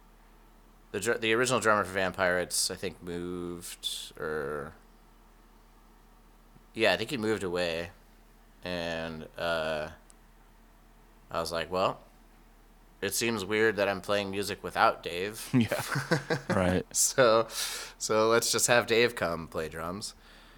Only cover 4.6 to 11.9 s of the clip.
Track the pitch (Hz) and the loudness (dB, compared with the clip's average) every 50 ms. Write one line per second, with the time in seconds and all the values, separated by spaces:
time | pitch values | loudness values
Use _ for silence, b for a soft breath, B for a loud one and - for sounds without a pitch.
4.6 | 71 78 82 - - - - - - - - _ - - - _ - - - - | -8 -10 -12 -16 -20 -20 -20 -20 -20 -20 -20 _ -20 -20 -20 _ -20 -20 -20 -20
5.6 | - - - - - - - - - - - - - - - - - - - - | -20 -20 -20 -20 -20 -20 -20 -20 -20 -20 -20 -20 -20 -20 -20 -20 -20 -20 -20 -20
6.6 | - - - 110 110 101 90 87 113 113 147 117 107 110 110 98 98 90 87 90 | -20 -14 -2 2 4 4 4 4 2 -2 -4 -2 0 0 0 0 -2 -2 0 0
7.6 | 90 85 80 82 87 90 - - - - - - - _ - - _ _ _ _ | 0 0 -2 -4 -6 -8 -12 -18 -20 -20 -20 -20 -20 _ -20 -20 _ _ _ _
8.6 | - 90 90 87 85 85 82 82 80 82 80 78 78 - - - 87 85 85 82 | -10 -8 -6 -4 -4 -4 -4 -4 -6 -8 -8 -10 -14 -14 -10 -6 -4 -2 -2 -2
9.6 | 78 78 78 76 76 80 80 - - - - - - - - - _ - _ - | -2 -2 -4 -4 -6 -8 -10 -16 -20 -20 -20 -20 -20 -20 -20 -20 _ -20 _ -20
10.6 | - - - - - - - - - - - - - - - 82 85 80 85 82 | -20 -20 -20 -20 -20 -20 -20 -20 -20 -20 -20 -20 -16 -8 -6 -6 -4 -4 -4 -6
11.6 | 80 82 90 92 95 120 | -6 -4 -2 0 0 0